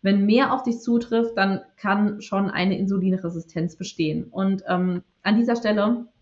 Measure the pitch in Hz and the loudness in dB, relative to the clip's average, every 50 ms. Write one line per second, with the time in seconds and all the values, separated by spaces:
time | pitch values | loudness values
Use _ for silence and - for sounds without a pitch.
0 | - 190 196 202 196 208 214 240 277 269 - 262 - 247 233 233 - - 233 233 | 2 2 2 4 4 4 4 4 4 2 0 -2 -2 -2 -4 -4 -2 0 0 0
1 | 233 - 233 226 233 226 226 202 190 196 190 185 - - _ _ - 208 196 208 | 0 0 0 0 0 0 0 0 0 0 0 -2 -6 -12 _ _ -2 -2 0 2
2 | 208 208 208 208 - - - 196 202 190 - - 180 190 190 - 202 190 196 190 | 2 0 -2 -4 -10 -6 -2 -2 -2 -2 0 0 0 0 0 0 0 0 0 0
3 | 180 190 185 185 185 170 175 170 165 - - 165 160 170 - - 185 - - - | 0 0 0 0 -2 -6 -8 -8 -10 -8 -6 -4 -4 -4 -6 -8 -12 -12 -4 -2
4 | 165 151 151 156 170 - - 180 190 190 196 190 - - 180 180 180 180 180 175 | -2 -2 -2 -4 -6 -8 -6 -2 0 0 0 -2 -2 -2 0 0 0 0 0 -2
5 | - _ _ _ _ 185 214 220 233 233 233 233 - 214 214 208 202 214 240 233 | -6 _ _ _ _ 2 2 2 4 2 0 0 0 0 0 2 2 0 0 -2
6 | - - _ _ | -4 -12 _ _